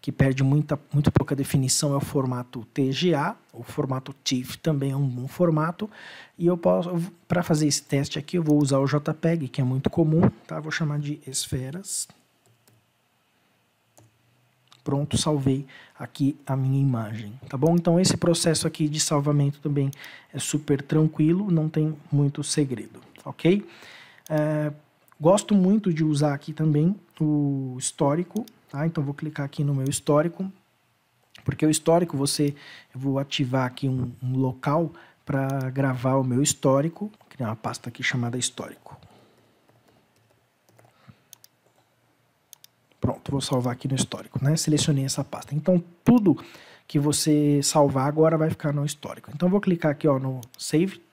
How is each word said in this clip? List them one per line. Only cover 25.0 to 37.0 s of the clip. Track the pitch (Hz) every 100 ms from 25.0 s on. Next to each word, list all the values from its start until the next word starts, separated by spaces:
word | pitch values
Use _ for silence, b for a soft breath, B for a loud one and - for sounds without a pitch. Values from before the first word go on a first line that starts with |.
| _ _
gosto | 151 202 -
muito | 202 180 214 202
de | 156
usar | 156 147 151
aqui | 143 -
também | 151 156 147 160 208 _ -
o | 156 151 143 139 131 127
histórico, | - - 143 156 175 214 - _ _
tá? | 139 165
Então, | 165
vou | 139
clicar | 143 151 151
aqui | 139 -
no | 143
meu | 139 135
histórico, | 139 - 147 165 165 190 - _ _ _ _ _ _ _ -
porque | - 135 156
o |
histórico | 151 - 170 170 135
você, | 143 - 147 143 B B B
eu | 127
vou | 135 135
ativar | 139 - 131 131 127
aqui | - 139
um, | 131 127 120
um | 127 131
local | 131 - - 151 170 B B B
pra | - 139 135 139 131
gravar | 131 135 127 131 135
o |
meu | 127 123
histórico, | 143 - 143 135 156 -